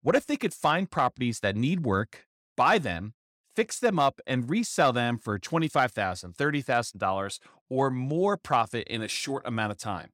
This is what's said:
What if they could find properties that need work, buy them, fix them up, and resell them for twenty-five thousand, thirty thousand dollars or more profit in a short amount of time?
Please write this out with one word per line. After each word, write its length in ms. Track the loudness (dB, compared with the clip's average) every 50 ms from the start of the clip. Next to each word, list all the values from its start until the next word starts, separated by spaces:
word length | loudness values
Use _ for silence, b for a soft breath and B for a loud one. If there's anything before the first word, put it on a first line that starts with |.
What 160 | _ 4 2
if 80 | 2 2
they 140 | 0 -4 0
could 160 | 0 -4 -4
find 360 | 0 0 2 2 2 0 -2
properties 500 | 0 0 0 0 0 0 -2 -2 -2 0
that 140 | -2 -2 0
need 300 | 0 0 0 0 0 0
work, 400 | 0 2 0 0 -2 -6 -20 -20 _ _ _ _ _ _
buy 220 | 2 4 4 4 4
them, 340 | 2 -2 -4 -4 -6 -10 -14 _ _ _ _ _ _ _ _
fix 240 | -2 -2 -2 -2 0
them 200 | 0 0 2 4
up, 200 | 2 2 2 -2 -6
and 220 | -4 -2 -2 -2 0
resell 460 | 0 -2 -2 -2 0 2 4 4 4
them 240 | 2 0 0 -2 -2
for 200 | -4 -4 -4 -4
twenty-five 540 | -4 -2 0 0 0 2 2 2 2 2 0
thousand, 420 | -2 -2 -2 -4 -6 -10 -14 -4
thirty 280 | -2 0 0 0 -2 -2
thousand 360 | 0 0 0 0 -2 -6 -4
dollars 420 | -2 -2 0 -2 -4 -6 -8 -12 b b b b b _
or 220 | 0 0 2 2
more 480 | 0 -2 -2 -2 0 0 2 0 0 -2
profit 500 | _ 0 2 2 2 0 -2 -6 -6 -4
in 140 | -6 -6 -4
a 40 |
short 400 | -6 -6 -6 -4 -4 -6 -6 -4
amount 260 | -4 -2 -2 -2 -2 -4
of 40 |
time? 360 | -6 -8 -8 -8 -8 -10 -14